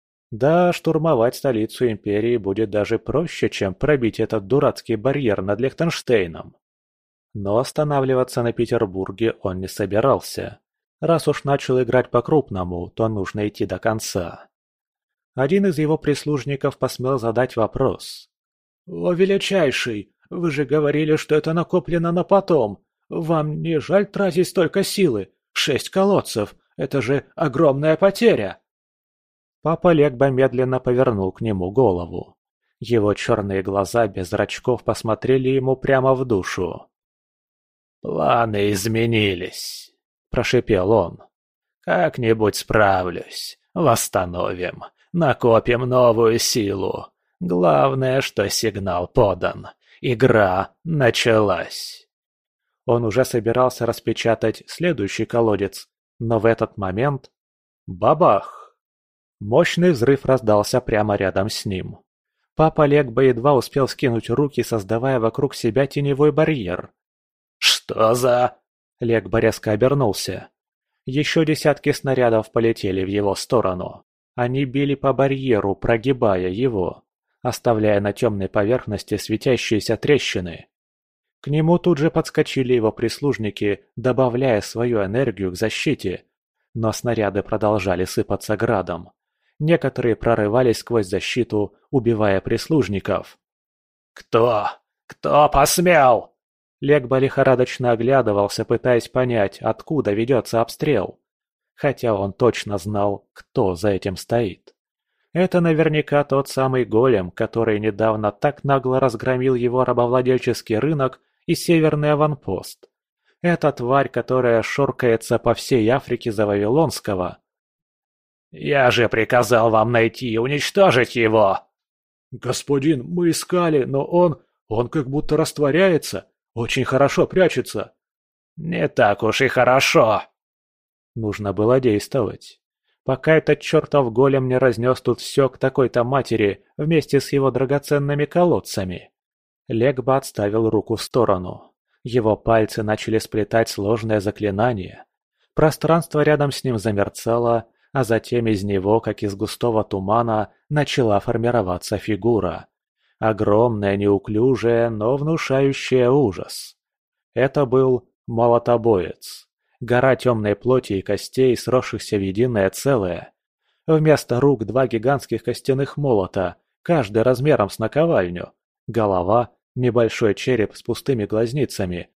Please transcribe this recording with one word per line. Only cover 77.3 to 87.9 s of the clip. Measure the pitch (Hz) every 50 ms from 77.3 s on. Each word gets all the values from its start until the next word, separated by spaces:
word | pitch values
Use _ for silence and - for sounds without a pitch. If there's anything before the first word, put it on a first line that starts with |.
| _ _
оставляя | - 123 - - - 123 113 107 110 107 104 101
на | 101 104 101
темной | - 127 113 104 98 95
поверхности | - - 107 101 107 127 123 - 110 104 95 - - 107
светящиеся | 95 - - 110 - - 139 120 113 - - 113 101 - - 110
трещины. | - - 139 147 123 - - - 98 87 87 80 - - _ _ _ _ _ _ _ _ _ _ _ _ _ _ _
К | -
нему | 139 147 156 156 165 175
тут | 175 - 175 170
же | 139 151 160
подскочили | - 165 - - - 160 147 - - 135 127 123 127
его | 120 110 107 -
прислужники, | - 120 110 - - 139 143 117 - 110 101 - - 104 101 98 - _ _ -
добавляя | 123 110 127 117 123 131 123 113 127 139 131 110 101
свою | - - - 113 120 120 117 104 98
энергию | 95 104 127 139 120 92 98 95 92
к | 90
защите, | 87 110 110 - - - 160 127 - - 95 87 - _ _ _ _ _ _ _ _ _ _ -
но | 117 113 110 104
снаряды | - - 123 117 110 104 98 95 101 -
продолжали | - 113 101 107 104 107 104 90 98